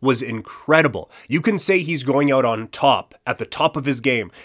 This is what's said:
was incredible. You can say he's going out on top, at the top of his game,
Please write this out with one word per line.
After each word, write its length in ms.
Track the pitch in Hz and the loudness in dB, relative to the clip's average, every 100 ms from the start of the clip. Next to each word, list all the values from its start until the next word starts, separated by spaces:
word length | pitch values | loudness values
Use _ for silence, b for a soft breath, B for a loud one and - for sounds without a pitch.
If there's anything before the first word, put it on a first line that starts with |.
was 220 | 131 120 | 0 0
incredible. 840 | 117 110 - - - 160 147 92 - B B | -2 -8 -10 -10 2 4 4 -2 -12 B B
You 120 | 156 | -2
can 160 | 226 202 | 0 0
say 240 | - 185 | 0 0
he's 220 | 156 160 | 0 -4
going 300 | 127 139 143 | 0 2 2
out 120 | 135 | 2
on 220 | 120 110 113 | 2 -2 -6
top, 460 | - 143 104 - - | 0 2 2 -2 -14
at 140 | - 135 | -8 -8
the 80 | 110 | -6
top 300 | - 151 156 | -2 -2 0
of 80 | |
his 160 | 139 120 | -4 -2
game, 320 | 131 120 90 B | 0 -2 -4 B